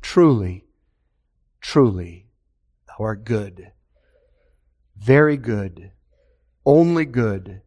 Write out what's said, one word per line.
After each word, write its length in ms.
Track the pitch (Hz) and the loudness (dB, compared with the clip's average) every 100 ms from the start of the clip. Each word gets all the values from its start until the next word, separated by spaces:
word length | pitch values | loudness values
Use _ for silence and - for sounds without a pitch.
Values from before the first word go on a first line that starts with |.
Truly, 640 | - - 165 120 92 90 _ _ _ _ _ _ _ _ _ _ | -2 2 2 2 -4 -10 _ _ _ _ _ _ _ _ _ _
truly, 640 | - 151 123 92 85 87 _ _ _ _ _ _ _ | -2 2 2 0 -12 -18 _ _ _ _ _ _ _
thou 160 | - | -10
art 200 | 110 104 | -8 -8
good. 480 | 110 113 98 90 90 _ _ _ _ _ _ _ _ _ _ _ _ - | -6 -6 -6 -16 -20 _ _ _ _ _ _ _ _ _ _ _ _ -12
Very 420 | 104 139 151 143 | 2 4 4 0
good. 540 | 120 104 95 87 - _ _ _ _ _ _ _ - | -6 -6 -6 -12 -20 _ _ _ _ _ _ _ 2
Only 400 | 147 170 170 151 | 4 4 0 -2
good. 560 | 127 113 98 95 98 | -2 -4 -4 -12 -20